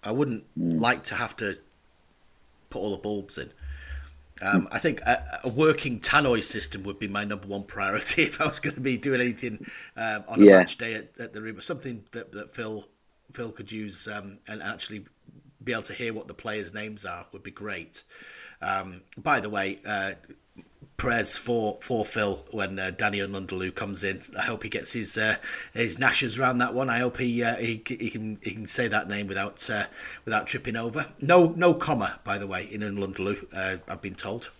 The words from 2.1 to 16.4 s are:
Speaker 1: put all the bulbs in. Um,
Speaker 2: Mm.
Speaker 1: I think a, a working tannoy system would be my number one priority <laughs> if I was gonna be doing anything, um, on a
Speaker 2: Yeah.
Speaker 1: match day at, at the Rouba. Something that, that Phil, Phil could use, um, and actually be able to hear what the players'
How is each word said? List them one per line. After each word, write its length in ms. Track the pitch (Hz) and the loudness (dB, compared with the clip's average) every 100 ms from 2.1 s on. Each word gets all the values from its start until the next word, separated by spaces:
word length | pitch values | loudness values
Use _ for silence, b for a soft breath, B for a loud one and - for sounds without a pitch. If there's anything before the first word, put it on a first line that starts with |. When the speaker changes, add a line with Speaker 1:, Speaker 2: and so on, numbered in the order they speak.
| _ _ _ _ _ _ | _ _ _ _ _ _
Speaker 1:
put 80 | - | -6
all 100 | 104 | -4
the 40 | 98 | -2
bulbs 380 | 104 104 98 - | -2 -4 -4 -8
in. 120 | 67 - B 69 B B B B - - | -8 -12 B -12 B B B B -20 -6
Um, 220 | 92 98 | 2 2
Speaker 2:
Mm. 60 | - | 2
Speaker 1:
I 60 | 117 | -2
think 220 | 165 117 | -2 0
a, 380 | 113 120 - - | 0 0 0 -6
a 40 | 127 | -4
working 520 | 117 156 156 - 113 | 4 6 6 0 -2
tannoy 420 | - 143 139 117 | 4 4 4 2
system 400 | - 110 - 101 | 2 2 0 -2
would 140 | 98 - | -8 -6
be 100 | 107 | -4
my 160 | 101 | -4
number 220 | 104 104 98 | -4 -6 -6
one 180 | 98 | -8
priority 580 | 101 - 98 101 - - | -6 -4 -2 2 4 4
<laughs> 80 | 156 | 2
if 100 | - | 2
I 60 | 156 | -2
was 140 | - | 0
gonna 200 | 143 135 | -6 -2
be 160 | 135 123 | -2 -2
doing 240 | 143 127 | 0 0
anything, 460 | 123 110 123 107 B B B - | 0 -2 -8 -8 B B B -6
um, 280 | 113 107 - | -4 -4 -4
on 140 | 98 | 12
a 20 | 101 | 12
Speaker 2:
Yeah. 120 | 95 | 12
Speaker 1:
match 200 | 90 - | 10 0
day 160 | 113 | -6
at, 240 | 110 - - | -6 -8 -14
at 120 | 117 | -12
the 60 | 107 | -10
Rouba. 220 | 110 98 | -10 -8
Something 420 | - 175 135 117 101 | -8 -6 -8 -12 -12
that, 200 | 117 - | -14 -12
that 180 | 101 - | -14 -14
Phil, 320 | - 110 107 - _ _ _ _ | -10 -8 -8 -12 _ _ _ _
Phil 180 | - 117 | -10 -10
could 180 | - 104 | -10 -12
use, 380 | 110 107 98 - | -10 -6 -4 -4
um, 300 | 104 98 98 - | -6 -12 -18 -14
and 140 | 107 | -10
actually 420 | 95 107 - 107 101 _ - - - _ | -8 -6 -8 -10 -14 _ -20 -20 -20 _
be 100 | 120 | -4
able 100 | 113 | -4
to 100 | 110 | -4
hear 220 | - 117 | -6 -6
what 140 | 110 - | -6 -10
the 60 | |
players' 380 | - | -12